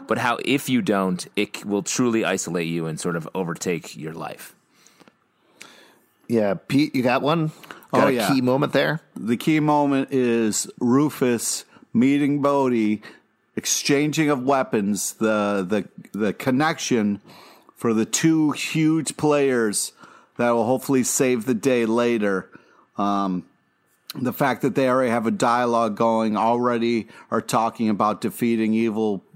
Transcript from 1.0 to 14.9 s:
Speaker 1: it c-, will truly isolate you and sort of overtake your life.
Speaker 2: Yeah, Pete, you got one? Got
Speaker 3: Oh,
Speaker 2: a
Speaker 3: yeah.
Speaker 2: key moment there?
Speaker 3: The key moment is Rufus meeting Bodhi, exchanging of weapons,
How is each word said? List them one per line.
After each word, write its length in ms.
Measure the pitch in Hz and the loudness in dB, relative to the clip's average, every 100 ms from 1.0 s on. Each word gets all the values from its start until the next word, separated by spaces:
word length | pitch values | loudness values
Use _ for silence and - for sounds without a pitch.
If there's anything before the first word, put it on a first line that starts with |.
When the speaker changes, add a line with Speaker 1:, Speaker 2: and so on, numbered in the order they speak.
| 95 90 - - | 0 -2 -4 -4
Speaker 1:
it 180 | 104 - | -4 -6
c-, 60 | |
will 180 | 104 101 | -4 -4
truly 420 | 90 - 123 113 | -2 -2 0 0
isolate 420 | 87 95 - 87 82 | 0 -2 -2 -4 -2
you 200 | 82 80 | -4 -4
and 120 | 78 | -6
sort 160 | 90 85 | -6 -6
of 120 | 78 | -6
overtake 600 | 92 85 82 - 82 - | -6 -6 -6 -4 -6 -8
your 200 | - 78 | -14 -14
life. 400 | 82 78 - - - _ _ _ _ - _ _ _ _ - - - - _ _ _ - | -12 -12 -14 -18 -20 _ _ _ _ -20 _ _ _ _ -20 -20 -20 -20 _ _ _ -2
Speaker 2:
Yeah, 260 | 117 101 | 0 0
Pete, 400 | 92 - 139 151 | -2 0 0 0
you 80 | 135 | 0
got 200 | 123 123 | 0 2
one? 260 | 135 165 156 - - - - | 2 0 -2 -6 -18 -20 -2
Got 120 | 127 | 2
Speaker 3:
Oh, 20 | 123 | 2
Speaker 2:
a 60 | |
Speaker 3:
yeah. 160 | 123 107 | 2 0
Speaker 2:
key 80 | 135 | 2
moment 320 | 123 131 139 | 2 2 2
there? 280 | 139 147 156 - - | 0 0 -2 -8 -8
Speaker 3:
The 200 | 107 120 | -4 -2
key 220 | - 156 | 0 2
moment 540 | 151 147 143 135 135 | 2 2 2 0 0
is 580 | 135 123 117 110 101 - - | 0 2 2 2 -2 -6 -2
Rufus 840 | 120 131 147 - 127 117 - - - - - | 2 2 2 0 0 0 -2 -8 -10 -20 -4
meeting 480 | 113 131 143 143 143 | 2 4 4 2 0
Bodhi, 640 | 139 143 131 120 107 104 - - _ _ _ - | 2 2 2 2 0 -2 -6 -20 _ _ _ -8
exchanging 760 | - - - 143 151 143 151 | -4 -2 0 0 2 0 0
of 140 | 143 | 0
weapons, 680 | 127 135 131 113 101 | 2 0 2 0 0